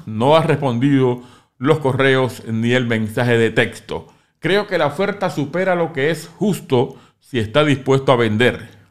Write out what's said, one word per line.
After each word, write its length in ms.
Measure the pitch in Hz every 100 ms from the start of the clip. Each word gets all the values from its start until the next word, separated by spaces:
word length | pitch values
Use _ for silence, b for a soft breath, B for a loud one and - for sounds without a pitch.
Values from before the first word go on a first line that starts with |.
| -
no 280 | 110 127
ha 80 | 160
respondido 800 | 160 147 139 117 139 139 127 123 B B B -
los 200 | 139 151
correos 640 | 170 139 135 131 127 - -
ni 220 | 113 117
el 140 | 127 117
mensaje 500 | 113 107 117 123 117
de 140 | 113
texto. 580 | 113 117 - - 78 - b b b
"Creo 280 | 160 196 202
que 120 | 175
la 80 | 147
oferta 420 | 143 196 202 180
supera 460 | 165 143 175 185
lo 180 | 175 165
que 180 | 135 143
es 180 | 160 - -
justo 580 | 202 - - 123 131 B B B
si 180 | _ 123
está 260 | 107 143
dispuesto 480 | 151 135 - 135 135
a 40 | 123
vender", 540 | 113 110 123 - - - _